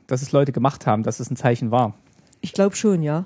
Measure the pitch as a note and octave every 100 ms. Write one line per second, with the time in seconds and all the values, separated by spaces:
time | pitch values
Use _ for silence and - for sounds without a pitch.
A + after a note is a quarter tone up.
0 | - C3 C3+ C#3 C#3 A#2 C3+ - - A2
1 | A2+ - A#2+ A#2+ A#2+ A#2+ A#2 B2 A2 -
2 | _ _ _ - - - G3 - G#3+ F3
3 | D3+ D#3